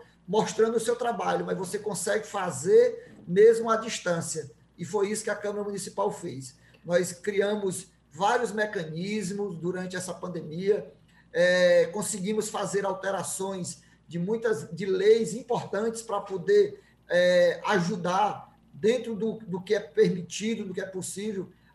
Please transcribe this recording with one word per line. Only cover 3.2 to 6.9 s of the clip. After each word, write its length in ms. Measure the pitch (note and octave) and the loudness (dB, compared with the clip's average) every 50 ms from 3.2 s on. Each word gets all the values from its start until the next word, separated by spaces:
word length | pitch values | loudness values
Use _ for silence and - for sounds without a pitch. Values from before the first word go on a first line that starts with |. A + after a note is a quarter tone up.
| - - | -8 -2
mesmo 420 | F3 F#3+ G#3+ A3+ A#3 A3+ A3+ A3+ | 6 8 10 10 8 6 4 2
à 80 | A3+ A3 | 0 0
distância. 720 | A3+ A#3 - - - F#3 F3 E3 - - - D#3+ C#3+ - - _ _ _ _ _ | 0 -4 -8 -4 -2 -2 -2 -2 -2 -6 -8 -8 -10 -12 -16 _ _ _ _ _
E 60 | F3 | -12
foi 280 | C3 F#3+ G#3 G3+ G3+ | -4 0 0 0 0
isso 120 | G#3+ G#3 - | -2 -4 -4
que 60 | G#3+ | -6
a 60 | G#3 | -6
Câmara 280 | G3+ - G3+ G3+ G#3 G#3 | -4 -6 -6 -6 -4 -6
Municipal 480 | G#3 G3+ G3 - - - - G3 G#3 | -6 -6 -8 -10 -10 -4 -2 -2 -2
fez. 460 | E3+ - - E3+ C3 C3 C3 - - _ _ _ _ _ _ | -2 -4 -10 -10 -10 -10 -14 -14 -18 _ _ _ _ _ _
Nós 280 | D#3+ | 0